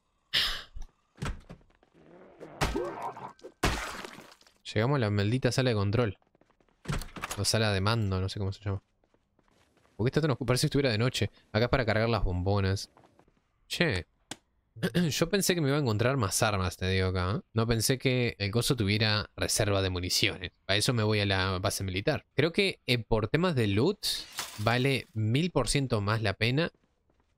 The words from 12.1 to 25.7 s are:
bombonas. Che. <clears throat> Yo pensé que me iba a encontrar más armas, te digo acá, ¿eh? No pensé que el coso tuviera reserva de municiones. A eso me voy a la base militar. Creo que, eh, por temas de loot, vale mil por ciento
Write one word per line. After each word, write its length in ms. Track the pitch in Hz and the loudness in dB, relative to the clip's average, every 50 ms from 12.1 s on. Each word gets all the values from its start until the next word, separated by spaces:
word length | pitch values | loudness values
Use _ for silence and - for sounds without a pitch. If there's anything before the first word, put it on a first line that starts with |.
| 117 101 - | 2 2 2
bombonas. 680 | 101 90 90 90 98 101 101 95 95 95 98 - - _ - - _ _ _ _ _ _ _ _ _ _ _ _ | 0 0 0 0 2 2 2 2 2 0 -2 -4 -10 _ -20 -20 _ _ _ _ _ _ _ _ _ _ _ _
Che. 380 | - - - 175 160 104 90 78 - _ _ _ - - - _ _ _ _ _ _ - 113 | -6 -2 0 0 2 0 -2 -4 -8 _ _ _ -18 -18 -18 _ _ _ _ _ _ -10 -6
<clears throat> 280 | 113 190 - 175 175 151 | -4 -2 0 0 0 0
Yo 200 | - - 170 170 | 0 0 0 0
pensé 260 | - 202 180 - 180 | 0 0 2 2 2
que 60 | 170 | 2
me 60 | 151 | 2
iba 80 | 135 139 | 2 2
a 60 | 151 | 2
encontrar 340 | 147 117 107 101 113 123 139 | 0 0 0 2 2 2 2
más 260 | 139 107 92 - - | 0 0 0 0 0
armas, 360 | 117 110 104 95 92 90 - | 0 2 2 0 -2 -2 -2
te 100 | - 92 | -4 -2
digo 200 | 92 95 95 92 | 0 0 2 2
acá, 280 | 92 92 92 90 92 107 | 0 0 0 -2 -2 -2
¿eh? 60 | - - _ | -4 -6 _
No 160 | - 113 113 | -2 0 0
pensé 300 | 113 117 113 104 - 135 | 0 0 0 0 0 0
que 400 | 123 - 135 127 127 120 117 - - | 0 0 0 2 2 0 -2 -2 -2
el 100 | 101 101 | -2 -2
coso 280 | 95 120 120 - 143 | 0 0 0 0 0
tuviera 520 | 120 101 95 104 107 110 110 107 107 92 - _ | 2 2 2 2 2 2 2 0 0 -2 -6 _
reserva 460 | - 90 - - - 107 104 101 98 | -4 -2 0 0 0 2 2 2 2
de 80 | 95 95 | 2 0
municiones. 640 | 90 90 90 90 - - - 98 90 90 92 87 - _ _ | -2 -2 -2 -2 0 2 0 0 0 -2 -8 -12 -12 _ _
A 100 | - 95 | 0 0
eso 160 | 104 - - 127 | 2 2 2 2
me 100 | 113 107 | 2 2
voy 160 | 107 107 104 | 2 2 2
a 60 | 101 | 2
la 340 | 98 95 95 92 98 95 90 | 2 2 2 2 0 0 0
base 240 | 92 101 - - 101 | -2 -2 -2 -2 -4
militar. 420 | 95 90 98 104 156 143 120 - _ _ | -4 -4 -2 -2 -2 -2 -4 -6 _ _
Creo 200 | - 139 170 170 | 0 0 2 2
que, 260 | - 196 185 - - _ | 2 0 0 -2 -4 _
eh, 120 | - 123 | -2 0
por 300 | 120 110 - 117 110 107 | 0 0 0 0 0 0
temas 280 | - - 151 180 185 156 | 0 0 0 2 2 2
de 120 | 127 113 | 2 2
loot, 320 | 104 98 104 127 185 208 - - - - - - - - - - - - - | 2 2 2 2 2 0 -2 -4 -4 -4 -6 -8 -12 -12 -12 -12 -10 -8 -4
vale 500 | 107 113 117 127 127 139 135 - - - | 0 0 2 2 2 2 0 -2 -4 -6
mil 400 | - 107 107 107 117 139 175 180 | -4 -2 0 2 2 2 0 0
por 160 | - 143 117 | 0 0 0
ciento 320 | - | 0